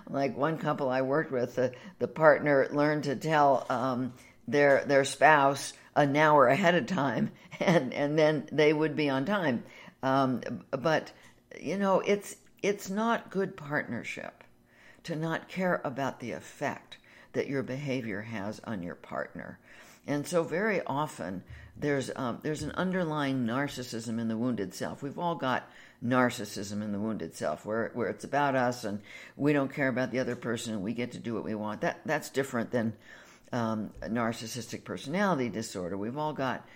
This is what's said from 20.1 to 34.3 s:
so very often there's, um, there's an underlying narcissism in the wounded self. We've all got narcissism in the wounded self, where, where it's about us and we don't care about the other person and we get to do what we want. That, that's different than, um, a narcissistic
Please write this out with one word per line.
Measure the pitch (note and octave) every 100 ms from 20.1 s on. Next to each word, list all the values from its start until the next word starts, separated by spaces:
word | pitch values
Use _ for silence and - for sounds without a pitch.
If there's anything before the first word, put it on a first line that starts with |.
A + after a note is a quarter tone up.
| C#3+ C#3+
so | F3+
very | D#3+ D#3 A3 F#3 -
often | C3+ D3+ - F2+ F#2 - - - -
there's, | D3 C#3 A#2 -
um, | B2 -
there's | - D3+
an | D3+
underlying | - F3+ F#3 E3+ D3+ C#3 C3+ A#2
narcissism | B2 C#3+ C3 B2 A#2 A#2 A2+
in | A2+
the | A2
wounded | B2+ A2+ F#2+
self. | - F#2+ F2+
We've | C#3 B2+
all | E3+ E3
got | C3 B2 - - - -
narcissism | A#2 B2+ B2 A#2 G#2 - G2+ G#2
in | G#2+
the | G2+
wounded | A2 G2+ E2 -
self, | D#2+ D2+ -
where, | A2 G#2+
where | A#2+ G2+
it's | - -
about | C#3 C#3+ C3
us | B2 A#2
and | G#2+ G2+ - - - -
we | C#3+
don't | D3 C3+
care | - C3+
about | A#2+ B2+
the | A#2
other | B2 A#2+
person | B2 A2+ A#2
and | A2
we | F#2+
get | A2+ B2
to | -
do | A2+
what | A2 D#2+
we | G#2+
want. | G#2+ G#2
That, | E3+ - -
that's | D3 -
different | - C3+ B2 A2+
than, | B2 A2+ A2 - - - - -
um, | B2 A2+ A2 G#2 -
a | D#2+
narcissistic | A#2 A2+